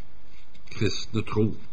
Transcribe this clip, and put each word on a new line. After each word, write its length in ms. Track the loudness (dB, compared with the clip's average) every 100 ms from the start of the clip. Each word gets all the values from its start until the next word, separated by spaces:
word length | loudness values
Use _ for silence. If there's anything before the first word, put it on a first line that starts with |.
| -2 -2 -2 -2 -2 -2 -2
kristne 540 | 0 2 2 0 0 2
tro 220 | 2 2 2 -2